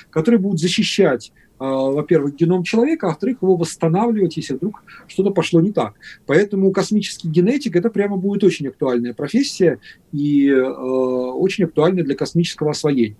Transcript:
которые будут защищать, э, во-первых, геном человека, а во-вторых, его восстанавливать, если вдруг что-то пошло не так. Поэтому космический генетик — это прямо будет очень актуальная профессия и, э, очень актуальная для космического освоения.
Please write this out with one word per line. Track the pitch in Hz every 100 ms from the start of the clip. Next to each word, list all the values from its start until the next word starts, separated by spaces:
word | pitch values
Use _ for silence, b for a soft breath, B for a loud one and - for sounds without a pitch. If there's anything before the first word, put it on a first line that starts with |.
| B
которые | 160 160 233
будут | 196 175
защищать, | 175 202 185 - 175 123 - b b -
э, |
во-первых, | 135 135 135 143 147 160 143
геном | 139 165 185
человека, | 170 226 269 320 185
а |
во-вторых, | 156 220 247
его | 185
восстанавливать, | 175 165 - 165 175 240 214 175 147
если | -
вдруг | 131 196 - - B B
что-то | - 196
пошло | 190 165 165
не | 180
так. | 208 110 - B B -
Поэтому | 147 208 196 190
космический | 190 175 214 202 - 165
генетик — | 156 185 285 254 175
это | 226
прямо | 202 202 202
будет | 196 202
очень | 196 - 139
актуальная | - 135 120 120
профессия | 120 143 240 277 - 175 131 B B _
и, | 147 147 143 139
э, | 135
очень | 127 135 127 131 127 127 127 131 190 -
актуальная | 170 - 160 185
для | 139 143
космического | 143 170 170 - 151
освоения. | 143 151 135 107 104